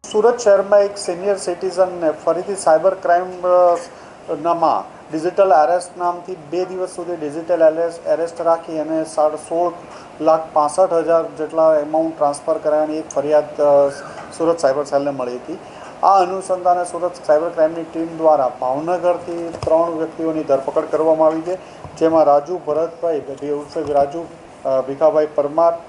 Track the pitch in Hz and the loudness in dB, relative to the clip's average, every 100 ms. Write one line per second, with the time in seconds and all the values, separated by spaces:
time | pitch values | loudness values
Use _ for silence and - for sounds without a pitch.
0 | - 214 220 240 214 196 196 208 202 - | -2 2 2 4 4 4 4 4 2 -2
1 | - 170 196 196 190 170 190 180 185 175 | -8 -4 -2 -2 -4 -4 -4 0 0 0
2 | 160 151 - 165 185 190 - 160 185 185 | -2 -2 -2 -2 -4 -2 2 4 2 0
3 | 170 175 185 185 180 180 180 170 - - | 0 0 0 -6 2 4 4 2 -4 -18
4 | - - - 160 160 165 160 110 98 - | -20 -20 -10 -6 -2 0 2 0 -4 -18
5 | - 156 165 180 190 170 156 180 175 180 | -10 -6 -4 2 4 6 4 0 -4 -6
6 | 175 175 175 180 147 170 180 185 180 - | -4 -4 -10 -14 -8 -6 -4 -6 -8 -8
7 | 170 170 151 147 165 175 160 160 170 160 | -8 -8 -8 -8 -2 4 4 4 -4 -4
8 | - 151 165 165 170 165 170 160 151 160 | -4 -2 -2 -2 0 0 -2 -6 -2 -4
9 | 156 - 151 151 - 170 175 170 - - | -2 0 0 -2 -6 -2 -2 -4 -18 -20
10 | - - 156 160 160 156 147 143 185 170 | -20 -2 2 2 2 0 2 2 2 2
11 | 156 165 156 - 151 160 160 156 147 156 | 2 0 0 -6 -4 2 4 4 2 -2
12 | 165 160 147 143 - 156 151 151 156 156 | -2 0 -2 -2 -4 -2 0 0 0 -4
13 | 160 - 143 151 147 - 147 143 143 - | -4 -4 2 2 0 0 4 4 4 -2
14 | - - - - 165 170 139 135 143 143 | -14 -16 -16 -4 -2 2 0 0 -2 -2
15 | 143 135 123 123 - 180 - - - - | -2 -6 -8 -8 -12 -14 -14 -20 -20 0
16 | 175 196 180 190 185 180 180 180 175 170 | 4 4 2 -2 -4 -2 2 0 -2 -4
17 | 175 175 - 151 170 165 156 165 160 165 | -6 -6 0 2 2 0 0 0 -8 -8
18 | 165 165 160 147 127 - 127 139 165 180 | -8 0 2 4 0 -2 -4 -2 -2 0
19 | 175 175 175 170 165 165 - 160 170 160 | 0 -2 -4 -8 -8 -6 0 2 2 -2
20 | 160 - 160 156 151 135 - 160 156 156 | -6 -4 -4 -4 0 0 0 -4 -2 0
21 | 160 160 160 160 165 185 - - - - | 2 4 4 2 -6 -8 -10 -20 -18 -2
22 | 160 165 147 143 147 180 156 147 170 - | 2 4 6 4 2 -8 -4 -2 -2 -4
23 | 170 151 131 135 143 147 147 165 151 143 | -4 -4 -6 -10 -6 -6 -6 -8 -2 0
24 | 143 165 - - - - 139 135 127 139 | 0 -2 -12 -16 -20 -10 -2 -2 -2 2
25 | 156 151 151 - 143 156 170 170 | 2 4 0 -2 -2 2 2 0